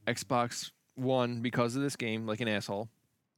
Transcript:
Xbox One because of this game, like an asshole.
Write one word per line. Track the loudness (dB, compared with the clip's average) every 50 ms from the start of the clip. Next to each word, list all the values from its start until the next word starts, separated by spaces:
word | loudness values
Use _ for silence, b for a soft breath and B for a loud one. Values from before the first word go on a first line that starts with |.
| -2
Xbox | -2 -2 -2 0 0 2 2 2 2 -2 -6 -10 -10 -12 _ _ _ -8
One | -4 0 2 4 4 2 2 0 -2
because | -2 0 2 2 2 2 2
of | 0
this | -2 -2 -2
game, | -2 -2 -2 -2 -2 -2
like | -2 -2 0
an | 0
asshole. | 0 0 0 0 -2 -4 -4 -6 -8 _ _ _ _ _ _ _ _ _